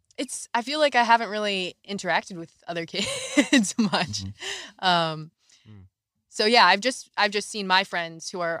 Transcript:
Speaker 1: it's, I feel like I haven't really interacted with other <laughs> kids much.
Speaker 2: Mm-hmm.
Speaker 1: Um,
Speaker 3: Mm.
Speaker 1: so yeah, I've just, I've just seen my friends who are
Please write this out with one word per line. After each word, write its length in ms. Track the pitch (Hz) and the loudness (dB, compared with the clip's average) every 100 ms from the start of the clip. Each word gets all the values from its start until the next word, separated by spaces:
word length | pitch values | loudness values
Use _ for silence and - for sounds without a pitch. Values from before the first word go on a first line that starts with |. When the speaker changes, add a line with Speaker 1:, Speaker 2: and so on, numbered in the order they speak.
| _ - | _ -10
Speaker 1:
it's, 300 | 269 - - | -10 -10 -6
I 80 | 233 | -6
feel 180 | 240 302 | -4 0
like 160 | 294 247 | 2 4
I 80 | |
haven't 260 | 220 233 214 | 4 4 2
really 460 | 214 208 190 180 - - | -2 -2 -2 -4 -8 -10
interacted 480 | 202 180 170 - 180 | -6 -2 -2 -2 -10
with 140 | 165 _ - | -14 _ -10
other 180 | 170 165 | -8 -6
<laughs> 0 | |
kids 880 | 190 233 554 508 - 226 277 196 - | -6 -4 -6 -2 0 4 4 2 0
much. 460 | 208 185 170 104 | 0 0 -2 -6
Speaker 2:
Mm-hmm. 600 | 95 - - - - - | -10 -12 -12 -12 -14 -4
Speaker 1:
Um, 460 | 190 175 165 156 156 _ _ _ 110 | 2 2 2 -4 -12 _ _ _ -20
Speaker 3:
Mm. 180 | 104 92 _ _ _ _ | -20 -20 _ _ _ _
Speaker 1:
so 160 | - 220 | -4 4
yeah, 200 | 240 180 | 6 8
I've 140 | 202 | 6
just, 280 | 233 - - - | 0 -4 -6 -2
I've 140 | 208 | 0
just 180 | 202 - | -2 -6
seen 180 | 220 190 | -6 0
my 160 | 185 | 0
friends 440 | 196 180 165 165 - | 0 -4 -8 -10 -12
who 100 | 185 | -6
are 180 | 170 165 | -4 -4